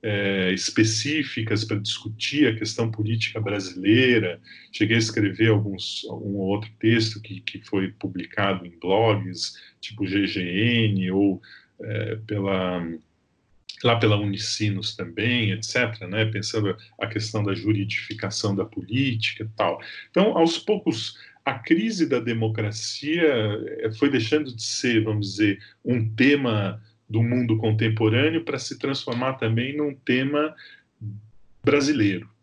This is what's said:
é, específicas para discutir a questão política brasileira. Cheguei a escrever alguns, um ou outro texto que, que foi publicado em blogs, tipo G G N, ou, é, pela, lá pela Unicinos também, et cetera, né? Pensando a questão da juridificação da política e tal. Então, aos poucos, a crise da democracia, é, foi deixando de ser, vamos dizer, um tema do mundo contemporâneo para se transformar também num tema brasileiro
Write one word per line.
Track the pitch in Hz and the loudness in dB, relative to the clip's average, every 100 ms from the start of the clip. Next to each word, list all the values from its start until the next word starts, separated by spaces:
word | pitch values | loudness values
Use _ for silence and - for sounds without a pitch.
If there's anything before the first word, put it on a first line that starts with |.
é, | 110 101 101 98 92 | -2 -2 0 2 2
específicas | 95 - - 110 110 139 156 139 - 110 107 - | 0 0 2 2 2 -2 -2 -4 -4 -2 -2 -2
para | 104 | -4
discutir | - - 110 110 - 143 139 | -4 -8 -8 -8 -4 2 2
a | 107 | 2
questão | 107 - 113 | -4 -2 -4
política | 110 110 113 - 113 | -2 -2 0 -2 -4
brasileira. | 110 101 95 90 98 113 127 117 92 85 - - - | -2 -4 -4 -4 4 6 6 4 2 -6 -14 -20 -16
Cheguei | - 107 113 | -2 2 4
a | |
escrever | 110 - 104 95 113 | 2 0 -2 2 4
alguns, | 104 104 95 - - - | 4 2 -6 -8 -10 -10
um | - 110 101 | -10 -6 -2
ou | 95 | 0
outro | 107 - - | -2 -4 -2
texto | 113 117 110 - | 2 2 2 -4
que, | - 92 | -12 -10
que | - 101 | -10 -10
foi | - 98 95 | -4 -2 -2
publicado | 98 95 90 - - 98 95 90 | -4 -8 -8 -8 -2 0 0 -4
em | 85 | -10
blogs, | 87 98 113 104 90 92 - - - _ | 0 4 4 4 0 -6 -10 -10 -20 _
tipo | - 110 95 | -16 -6 -2
G | 98 98 | 0 0
G | 95 90 90 117 120 110 | -2 -2 0 2 4 2
N, | 98 92 | 2 0
ou, | 95 101 92 - - _ _ | 2 2 0 -8 -20 _ _
é, | 107 107 107 110 110 | -8 -6 -4 -6 -6
pela, | 104 98 95 92 90 85 82 _ _ _ _ _ _ _ - | -2 0 0 0 -2 -4 -8 _ _ _ _ _ _ _ -2
lá | 123 117 | 0 4
pela | 110 104 | 4 2
Unicinos | 104 98 - - 107 98 - - | 0 -4 -4 -2 -2 -2 -6 -8
também, | 90 85 110 123 107 | -8 -2 0 2 0
et | 90 - | -2 -2
cetera, | 127 120 113 92 | -2 -2 -4 -6
né? | 104 | 0
Pensando | 110 107 98 113 101 90 - - | 0 0 -4 -2 -2 -4 -10 -8
a | - | -4
questão | 107 - 110 | -4 -4 -2
da | 101 | -2
juridificação | 92 104 107 104 - - 107 95 101 107 98 | -2 0 0 0 -4 -6 -8 -6 -2 -2 0
da | |
política | 92 - - 123 139 110 - - | -2 -6 -6 -2 0 0 -4 -6
e | 110 - | -10 0
tal. | 95 - - - - | 0 0 -8 -16 -4
Então, | - 208 - | 2 4 6
aos | 165 - | 2 2
poucos, | - 208 - - - - - _ | -2 0 0 -2 -6 -12 -20 _
a | - 120 | -6 -6
crise | - 165 220 202 151 | 2 2 2 0 0
da | 127 | 0
democracia, | 113 113 113 110 107 104 - - 143 165 160 127 107 104 - - | 0 0 0 0 -4 -4 -8 -8 -4 2 2 4 0 -2 -6 -4
é, | 110 | -6
foi | 110 143 | 0 2
deixando | 131 110 151 143 113 | 2 2 0 -2 -8
de | |
ser, | - - 127 117 | -8 -4 2 2
vamos | 107 107 98 | 2 -2 -4
dizer, | 95 107 98 - _ | 2 2 2 -6 _
um | - 123 110 | -2 0 0
tema | 107 127 143 131 107 98 - - _ _ | 2 4 4 2 0 0 -4 -14 _ _
do | 113 | 0
mundo | 117 123 120 110 | 2 2 2 2
contemporâneo | 110 107 113 110 110 117 147 160 | 2 2 2 2 4 4 2 0
para | - 131 | -2 -6
se | - 120 | -6 -6
transformar | 135 135 - 120 131 | -4 -4 -4 -2 -2
também | 131 113 113 127 147 | -2 0 0 0 -2
num | 147 | -4
tema | 135 - 127 135 147 151 151 - - _ _ 107 104 - - - - - | -6 0 0 2 0 0 -4 -20 -20 _ _ -12 -12 -16 -20 -20 -2 2
brasileiro | 143 139 147 104 92 - _ | 4 4 4 2 0 -8 _